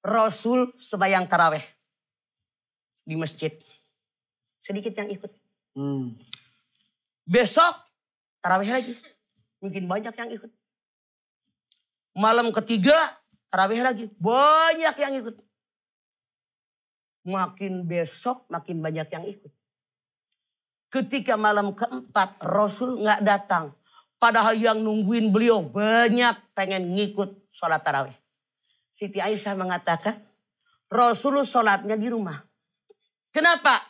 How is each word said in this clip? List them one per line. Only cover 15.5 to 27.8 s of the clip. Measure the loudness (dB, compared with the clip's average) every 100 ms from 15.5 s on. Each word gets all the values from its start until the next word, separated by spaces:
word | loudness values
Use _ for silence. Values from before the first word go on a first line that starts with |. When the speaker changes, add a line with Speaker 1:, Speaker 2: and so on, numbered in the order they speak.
| _ _ _ _ _ _ _ _ _ _ _ _ _ _ _ _ _
Speaker 1:
Makin | -8 -4 -4 -6 -8 -6
besok | -4 -4 -4 -6 -6 -6 _
makin | -12 -8 -6
banyak | -6 -6 -8
yang | -10 -12
ikut. | -16 -20 _ _ _ _ _ _ _ _ _ _ _ _ _ _
Ketika | -6 -4 -6 -2 0
malam | 2 2 -2
keempat | -4 -6 -6 -4 -2 -2 -4
Rasul | -2 0 0 -2 -6 -2
nggak | 0 2
datang. | 2 0 0 -4 -4 -14 _ _ _ _
Padahal | 4 4 2
yang | 2 2 2
nungguin | 0 -2 0 0 2
beliau | 4 4 2
banyak | 2 -2 2 4 4 4 2 0 _
pengen | -6 -4 -2 -4
ngikut | -2 -4 -4 -6 -8 _
sholat | -8 -2 -2